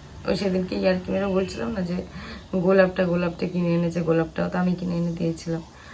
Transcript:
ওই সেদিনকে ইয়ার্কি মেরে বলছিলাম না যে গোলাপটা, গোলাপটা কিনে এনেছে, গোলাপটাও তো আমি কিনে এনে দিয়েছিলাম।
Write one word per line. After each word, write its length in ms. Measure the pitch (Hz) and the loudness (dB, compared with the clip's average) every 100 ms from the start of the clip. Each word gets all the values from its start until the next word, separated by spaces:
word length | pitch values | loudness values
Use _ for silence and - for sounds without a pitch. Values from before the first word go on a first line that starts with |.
| - - - | -16 -8 -4
ওই 80 | 190 | -2
সেদিনকে 400 | 196 185 185 202 | 0 0 0 0
ইয়ার্কি 360 | 190 185 185 | 2 0 0
মেরে 140 | 190 196 | -2 0
বলছিলাম 460 | 190 185 - 233 | 0 0 -2 -4
না 80 | 214 | -4
যে 160 | 170 180 - - - - - | -4 -4 -6 -12 -14 -14 -6
গোলাপটা, 500 | 190 180 190 185 185 | 0 6 6 6 4
গোলাপটা 440 | 180 175 175 170 185 | 0 2 0 -2 -4
কিনে 260 | 180 170 | 0 2
এনেছে, 260 | 170 170 170 | 2 2 0
গোলাপটাও 480 | 160 165 160 - 175 | 2 2 2 -2 -2
তো 100 | 180 | 0
আমি 160 | 180 | 0
কিনে 220 | 180 180 170 | 0 0 0
এনে 160 | 170 | 0
দিয়েছিলাম। 500 | 170 170 165 165 165 - - - | 0 -2 -2 -4 -6 -6 -18 -18